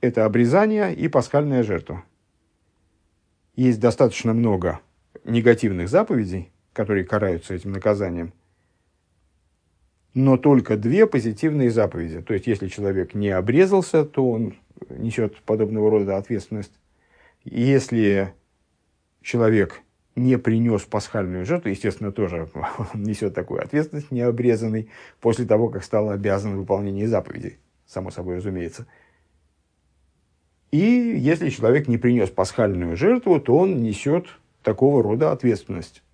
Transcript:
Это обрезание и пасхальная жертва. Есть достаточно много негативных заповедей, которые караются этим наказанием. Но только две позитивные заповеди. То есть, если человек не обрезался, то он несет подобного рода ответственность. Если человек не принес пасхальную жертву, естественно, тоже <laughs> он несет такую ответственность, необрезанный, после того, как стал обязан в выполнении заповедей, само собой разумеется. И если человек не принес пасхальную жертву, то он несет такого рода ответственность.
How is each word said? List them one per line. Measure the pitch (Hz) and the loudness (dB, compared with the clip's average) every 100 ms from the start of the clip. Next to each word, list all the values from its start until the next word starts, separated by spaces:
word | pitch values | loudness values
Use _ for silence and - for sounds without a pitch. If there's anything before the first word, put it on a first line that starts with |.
Это | 123 120 | 0 2
обрезание | 110 107 120 160 220 214 196 | 2 4 4 4 2 0 -2
и | 170 160 | -2 0
пасхальная | 147 - 143 151 131 | 0 0 0 0 0
жертва. | 110 90 - 90 - _ _ _ _ _ _ _ _ _ _ _ _ _ _ | 0 -2 -6 -14 -14 _ _ _ _ _ _ _ _ _ _ _ _ _ _
Есть | - 127 113 | 0 2 4
достаточно | 120 113 127 - 117 | 2 4 2 2 -2
много | 113 117 98 87 78 _ _ _ - | 2 2 0 -2 -6 _ _ _ -20
негативных | - 117 117 113 110 92 87 | -2 2 6 4 4 -2 0
заповедей, | 147 220 151 101 92 82 _ _ | 0 2 0 -2 -6 -10 _ _
которые | - 104 101 | -6 -2 -2
караются | 92 104 101 85 - | 0 -2 0 -2 -6
этим | 92 98 | -10 -8
наказанием. | 98 107 104 98 85 82 - _ _ _ _ _ _ _ _ _ _ _ _ _ _ _ _ _ | -4 0 0 -2 -4 -8 -12 _ _ _ _ _ _ _ _ _ _ _ _ _ _ _ _ _
Но | 127 135 127 | 0 4 4
только | 151 139 - 107 | 6 4 4 0
две | 110 165 220 | 2 4 4
позитивные | 139 110 107 160 151 123 | 4 -2 -2 -2 2 2
заповеди. | 113 101 87 85 80 | 2 0 -2 -8 -8
То | 85 | -4
есть, | 107 107 | -4 -2
если | 101 95 | -4 -4
человек | - 101 95 90 | -6 -4 -2 -4
не | 104 104 | -2 -2
обрезался, | 95 92 131 190 196 175 160 | 0 0 4 4 4 2 0
то | 151 - 127 | 0 0 0
он | 113 110 - _ - - | 0 -4 -8 _ -20 -18
несет | - 110 110 107 - | -8 -6 -4 -4 -6
подобного | - 110 107 110 107 | -4 -2 0 2 2
рода | 107 98 98 | 4 2 -2
ответственность. | 101 113 - 110 101 _ _ _ _ _ _ _ | -2 -6 -6 -10 -10 _ _ _ _ _ _ _
Если | - - 123 135 135 117 107 98 98 - _ _ _ _ _ _ _ _ | -10 -2 2 2 2 0 2 2 -2 -8 _ _ _ _ _ _ _ _
человек | - 120 113 107 95 - _ _ _ - | -6 0 2 2 0 -4 _ _ _ -2
не | 127 127 | 0 2
принес | 127 113 117 107 | 2 0 2 0
пасхальную | - 107 - 113 95 90 90 | -2 -6 -4 -6 -4 -6 -4
жертву, | 175 117 | -4 -4
естественно, | 98 110 90 104 | -4 -4 -4 -8
тоже | 101 98 85 82 - - | -4 -4 -4 -8 -8 -10
<laughs> | - 107 | -8 -8
он | 110 | -6
несет | 104 104 104 | -6 -4 -4
такую | 82 - - | -6 -8 -8
ответственность, | - 147 156 151 143 | -4 -4 -4 -8 -8
необрезанный, | 127 120 117 120 110 113 110 107 - - _ | -2 -2 0 2 2 0 -4 -8 -16 -20 _
после | 113 113 120 | -2 -2 2
того, | 107 117 | 2 2
как | 92 | -4
стал | - 110 104 | -4 -2 -2
обязан | 98 101 98 104 98 | -2 -2 -2 -2 -6
в | |
выполнении | 95 98 104 98 110 | -4 -4 -2 -4 -2
заповедей, | 110 90 - - - _ _ _ | -2 -4 -12 -12 -16 _ _ _
само | - 92 | -12 -12
собой | - 90 90 | -10 -8 -8
разумеется. | 101 92 85 - 120 _ _ _ _ _ _ _ _ _ _ _ _ _ _ _ _ _ _ | -6 -8 -8 -12 -20 _ _ _ _ _ _ _ _ _ _ _ _ _ _ _ _ _ _
И | 147 | 0
если | 202 247 240 196 131 165 160 | 4 2 2 0 0 0 -2
человек | - 110 135 147 | -2 2 2 2
не | 117 | 0
принес | 123 120 98 | 2 2 0
пасхальную | - 92 - 107 95 87 87 | 0 -4 0 0 0 -4 0
жертву, | 160 247 220 165 | 2 2 2 2
то | - 135 | 4 4
он | 190 165 | 4 0
несет | 113 101 143 165 175 - _ _ | -2 -2 0 -2 -2 -20 _ _
такого | - 107 131 143 | -4 2 4 4
рода | 104 110 151 | 2 2 0
ответственность. | - 127 104 - 90 78 - _ | 0 0 0 -4 -12 -12 -18 _